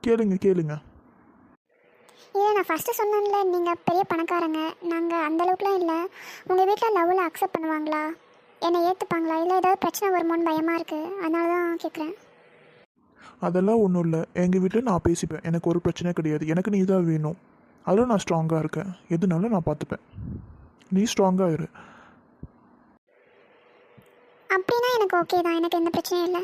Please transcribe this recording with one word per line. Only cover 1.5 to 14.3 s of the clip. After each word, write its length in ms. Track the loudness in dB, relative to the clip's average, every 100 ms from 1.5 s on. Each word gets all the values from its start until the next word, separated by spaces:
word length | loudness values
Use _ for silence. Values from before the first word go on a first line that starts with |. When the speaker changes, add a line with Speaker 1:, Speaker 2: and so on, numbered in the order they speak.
| _ _ _ _ _ -20 -20 -6 0
Speaker 2:
இல்ல, 120 | 2 2
நான் 100 | 0
ஃபர்ஸ்ட் 300 | -2 -2 -2
சொன்னேன்ல, 380 | 0 0 0 0 0
நீங்க 180 | 0 -2 -2 0
பெரிய 160 | 0 0
பணக்காரங்க, 500 | -2 -2 -2 -2 -2 -6 -6 -6
நாங்க 220 | -2 -2 -2 -2
அந்த 120 | 0 0
அளவுக்குலாம் 340 | 0 0 0
இல்ல. 120 | 0 -2 -4 -10 -20 -18 -2
உங்க 140 | 2 4
வீட்ல 200 | 2 2 2
லவ்ல 300 | 2 2 0
அக்செப்ட் 260 | -2 -2 -2
பண்ணுவாங்களா? 460 | -2 -4 -2 -4 -4 -8 _ -20 _ _ 0
என்னை 140 | 2 2
ஏத்துப்பாங்களா? 480 | 0 -2 -2 0 0
இல்ல 100 | 2 2
ஏதாவது 200 | 2 2
பிரச்சனை 260 | 0 -2 0 0
வருமோன்னு 340 | 0 0 0
பயமா 260 | 0 0 -2
இருக்கு, 200 | -4 -6 -6 -6
அதனால 260 | -2 0 0
தான் 280 | 0 -2 -4 -6
கேக்குறேன். 280 | -6 -8 -10 -18 _ _ -20 -20 -20 _ _ _ _ -20 -6 -2
Speaker 1:
அதெல்லாம் 360 | 0 2 4 4
ஒண்ணும் 200 | 2 2
இல்ல, 120 | 0 -2